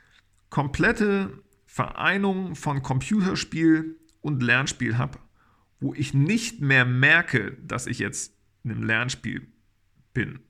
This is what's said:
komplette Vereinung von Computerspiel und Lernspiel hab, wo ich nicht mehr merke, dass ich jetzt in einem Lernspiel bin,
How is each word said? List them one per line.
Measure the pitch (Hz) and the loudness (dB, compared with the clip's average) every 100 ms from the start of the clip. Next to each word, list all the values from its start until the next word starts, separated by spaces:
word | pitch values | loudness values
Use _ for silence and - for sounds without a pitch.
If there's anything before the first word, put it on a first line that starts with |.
| _ _ _ _ _ | _ _ _ _ _
komplette | - 139 - 180 233 208 202 190 - _ _ _ | -4 -2 2 2 2 2 0 -2 -8 _ _ _
Vereinung | - 123 - 156 196 196 190 185 156 | -6 -6 -2 0 2 0 0 -4 -6
von | - 139 | -4 -4
Computerspiel | 135 131 - 214 185 - - 160 165 156 160 - _ _ | -2 -2 0 2 2 0 -4 2 4 4 2 -10 _ _
und | 147 139 | -4 0
Lernspiel | 120 123 143 - 120 120 | 2 2 2 -4 -2 0
hab, | 143 - - _ _ _ _ - | -2 -6 -20 _ _ _ _ -8
wo | 135 | -6
ich | - 131 | -4 -2
nicht | 135 151 226 - - | 2 2 2 -2 -4
mehr | 143 135 123 | 4 4 4
merke, | 127 139 165 175 120 98 - | 4 4 4 4 0 -2 -8
dass | - - - | -8 -8 -6
ich | - | -4
jetzt | 98 - - _ _ _ | -4 -6 -12 _ _ _
in | 117 | -8
einem | 110 | -6
Lernspiel | 110 113 127 - 110 95 - _ _ _ _ _ _ | -2 -2 -2 -6 -8 -10 -12 _ _ _ _ _ _
bin, | 127 101 - _ | -4 -4 -8 _